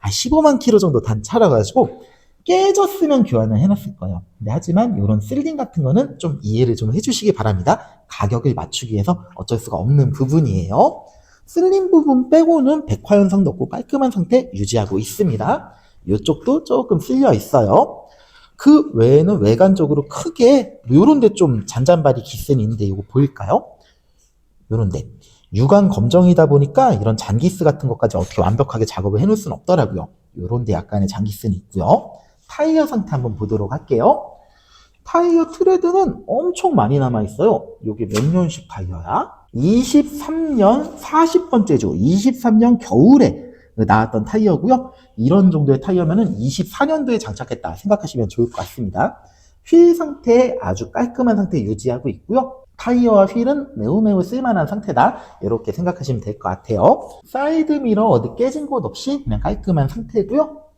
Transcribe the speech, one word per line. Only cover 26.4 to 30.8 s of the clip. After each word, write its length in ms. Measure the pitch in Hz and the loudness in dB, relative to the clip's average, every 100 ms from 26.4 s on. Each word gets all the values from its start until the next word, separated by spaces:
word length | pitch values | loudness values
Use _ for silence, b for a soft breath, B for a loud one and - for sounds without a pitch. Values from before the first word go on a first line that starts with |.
| 156 | 4
보니까 460 | 143 139 - 262 | 4 2 2 2
이런 220 | 127 104 110 | 2 0 -4
잔기스 460 | - 107 170 185 | -2 -2 -2 0
같은 240 | 156 147 131 | -2 0 -6
것까지 280 | 113 113 - | -2 -2 -2
어떻게 240 | 90 - | -4 -2
완벽하게 440 | 87 113 104 113 110 | -2 0 -2 -2 -4
작업을 340 | - 95 104 | -4 -4 0
해놓을 160 | 185 214 | 0 0
순 140 | 170 | -4
없더라고요. 560 | - - 180 214 185 - _ _ - | -10 -2 0 0 -4 -12 _ _ -14
요런 280 | 90 120 107 | -6 -6 -2
데 80 | |
약간의 340 | 85 | -4